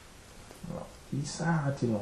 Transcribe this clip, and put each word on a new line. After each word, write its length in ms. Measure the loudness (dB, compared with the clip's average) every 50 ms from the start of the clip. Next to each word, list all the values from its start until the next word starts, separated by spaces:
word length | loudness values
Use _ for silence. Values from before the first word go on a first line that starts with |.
| -16 -16 -18 -18 -18 -16 -16 -16 -14 -14 -12 -10 -8 -6 -6
Waaw. 120 | -6 -6 -8 -12 -14 -6 -2
Fii 140 | -2 -2 0
saatil 680 | -2 -2 2 4 4 4 6 4 4 4 4 4 4 6 6